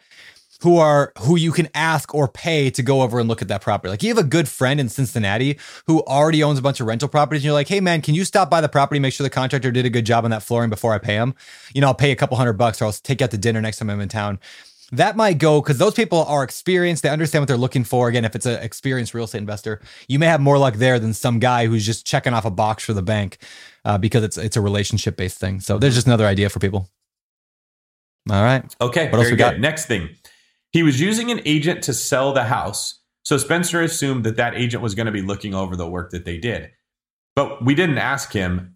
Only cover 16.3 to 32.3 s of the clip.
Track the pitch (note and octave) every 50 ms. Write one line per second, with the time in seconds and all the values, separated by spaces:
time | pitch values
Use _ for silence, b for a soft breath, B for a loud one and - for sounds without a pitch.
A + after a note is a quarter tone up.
16.3 | D3 C#3+ C3 - - - - F3+ F#3 F3+ F3 F3 E3 - - C#3+ D3+ D#3 E3 D3+
17.3 | - D3+ C#3+ C3+ C3 A#2 B2+ B2+ - C3 A#2 - C3 B2 B2 A#2 A#2 B2 A2+ A2
18.3 | - G#2+ - B2 A#2 - - A2 - - - C3+ C3 B2+ A#2 - - A#2 A2+ G#2
19.3 | - G#2 G#2 G2+ G#2+ G2+ - A2 G#2+ - B B B B B B C3 C#3+ E3 E3
20.3 | E3 D3 C#3 C#3+ C#3+ C#3 C#3 C3 G#2 G#2 B2+ C3 B2+ A#2+ A2 A2 G#2+ - - B2
21.3 | A#2 A2 B2 B2 B2 A#2+ A#2 A2+ A#2 A2 G2+ A2+ A2+ - - - D3+ C3+ - C3
22.3 | A#2+ A2+ G#2+ A2+ F2 G#2 G#2+ G#2+ A2 - - - A2 G2 F2+ G#2 A2 G#2 G2+ F2+
23.3 | - - B B B B B B B B B G2+ G#2 G2 G#2 G#2+ - A#2 G#2+ G#2+
24.3 | - E2+ G2+ G#2+ - A2+ G2+ G2+ G2+ G2+ G2+ - - G2+ - A2 D#2 - F#2+ F#2
25.3 | - - G2 F#2+ G2 F#2+ - - G#2 G#2 C3+ C#3+ A#2 A#2+ G#2+ B2+ A#2+ G#2+ A2 G2+
26.3 | G2 G2 G2+ G2+ - G2 G#2 F#2+ G2+ G2 F#2 - _ _ _ _ _ _ _ _
27.3 | _ _ _ _ _ _ _ _ _ _ _ _ _ _ _ _ _ _ - -
28.3 | G2+ G2 G#2+ B2 C3+ B2+ - - - - B2 B2 - E3+ D#3 A#2+ A2+ A#2 A#2 A#2+
29.3 | A#2+ A2 A#2 A#2+ A2 - B2 D#3 D3+ - - - A2+ F#2 D#2+ D2+ - _ b b
30.3 | b b b b b b b _ - E3 E3 D3+ B2+ B2+ E3+ G3+ A3 A3+ A#3 A#3+
31.3 | A#3 - - D3 D3+ D#3 C#3+ F3 E3+ E3+ - - A#2+ - - - C#3+ B2+ C3+ C#3